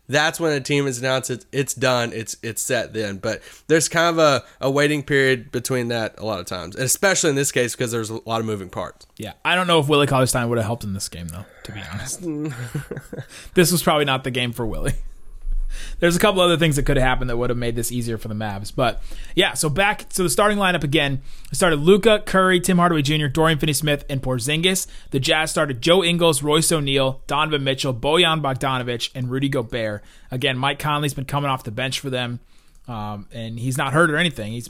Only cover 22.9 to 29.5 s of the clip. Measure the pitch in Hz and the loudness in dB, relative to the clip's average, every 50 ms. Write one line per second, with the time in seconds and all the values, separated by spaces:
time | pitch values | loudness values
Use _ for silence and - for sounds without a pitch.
22.9 | 170 156 143 135 156 151 151 139 135 160 160 160 160 143 - 156 143 - 151 151 | 4 2 2 2 0 0 0 0 2 2 4 4 4 2 2 0 0 0 2 0
23.9 | 147 143 - - 143 131 - 127 127 127 110 139 151 160 170 185 190 185 - - | 0 0 -2 -4 -6 -4 -2 -2 -2 -2 -2 -2 -2 2 2 2 2 0 -2 -6
24.9 | - - - - - 147 131 - 160 156 160 151 - 170 156 143 131 117 - 165 | -10 -16 -12 -4 -4 -2 0 2 2 2 2 0 0 0 0 0 -2 -2 2 4
25.9 | 170 190 175 170 170 170 175 165 151 131 143 147 147 160 156 - 170 156 143 139 | 4 6 4 4 2 4 4 2 2 2 2 2 2 2 2 2 0 0 0 0
26.9 | 139 135 135 131 131 - - - 143 143 156 156 151 143 139 135 135 135 - 139 | 2 2 2 0 -2 -4 -6 -4 0 0 0 0 0 -2 0 0 -2 -2 -2 -4
27.9 | 127 113 127 143 156 175 180 165 160 160 147 139 135 127 147 135 131 127 123 123 | -2 -2 0 2 4 4 4 4 2 0 0 -2 -2 -2 -2 -2 -2 -2 -2 -4
28.9 | 120 117 - - - 131 123 123 127 135 135 139 | -4 -4 -6 -8 -6 -6 -6 -4 -2 -2 -2 0